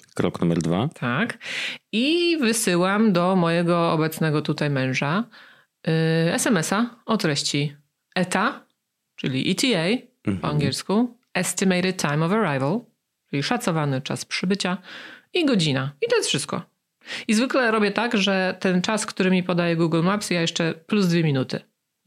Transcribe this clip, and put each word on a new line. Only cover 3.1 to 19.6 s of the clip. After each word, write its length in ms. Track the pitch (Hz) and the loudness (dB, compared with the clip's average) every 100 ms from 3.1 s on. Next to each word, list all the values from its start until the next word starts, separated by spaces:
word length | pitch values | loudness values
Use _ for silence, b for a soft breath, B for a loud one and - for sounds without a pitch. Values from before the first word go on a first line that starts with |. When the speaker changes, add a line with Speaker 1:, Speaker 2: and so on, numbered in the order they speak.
Speaker 2:
do 220 | 180 180 190 | 4 4 4
mojego 560 | 165 170 170 175 170 | 2 2 2 2 2
obecnego 500 | 165 156 156 160 147 | 2 0 0 0 0
tutaj 280 | 151 147 147 | 0 -2 0
męża, 540 | 139 131 127 143 185 240 B B B B _ - | 0 0 0 0 0 -4 B B B B _ -2
y, 40 | 160 160 165 165 | 0 2 2 2
S 140 | 262 311 | 0 2
M 100 | 185 | 0
S 160 | 156 | 2
a 220 | 196 240 - - | 0 -2 -4 -4
o 120 | 220 | 0
treści 580 | 165 139 - 143 147 - _ _ _ 185 | 0 -2 -2 -2 -2 -6 _ _ _ -4
eta, 500 | 180 185 233 285 - _ _ _ _ - | -2 0 -2 -4 -14 _ _ _ _ -8
czyli 360 | 156 131 - | -4 -2 0
E 40 | 190 | 0
T 120 | 269 196 | 0 2
A 40 | 165 254 - _ - | 0 -2 -6 _ -4
Speaker 1:
Mhm. 100 | 95 | -4
Speaker 2:
po 60 | - | -2
angielsku, 720 | 147 139 131 - 202 240 - _ | 0 0 -2 -2 0 0 -4 _
Estimated 680 | 180 180 - 190 180 185 185 | -4 -4 0 2 2 0 -2
Time 240 | 151 147 165 | -2 0 0
of 60 | |
Arrival, 480 | 214 190 139 135 220 - _ _ _ _ | 0 0 0 0 -2 -6 _ _ _ _
czyli 140 | 143 | -4
szacowany 580 | 143 240 196 160 143 135 | -2 -2 -2 -2 0 -2
czas 240 | - - - | -4 -8 -8
przybycia 520 | - 185 196 185 190 B B B B B | -4 -2 -2 -2 -4 B B B B B
i 120 | 359 302 | 0 2
godzina. 460 | 214 156 135 135 - | 2 2 0 -2 -4
I 60 | 466 | -2
to 60 | 453 | 0
jest 120 | - | 0
wszystko. 320 | 147 - - - _ _ _ B B B | -2 -4 -8 -10 _ _ _ B B B
I 60 | |
zwykle 380 | 220 254 285 240 | 0 2 2 2
robię 200 | 220 208 | 2 2
tak, 260 | 208 233 220 | 0 0 0
że 380 | 196 190 185 185 | 2 0 0 -2
ten 220 | 190 180 | 0 0
czas, 240 | 180 214 - | 0 -2 -4
który 260 | - 185 | 0 2
mi 120 | 185 | 2
podaje 320 | 180 175 | 2 0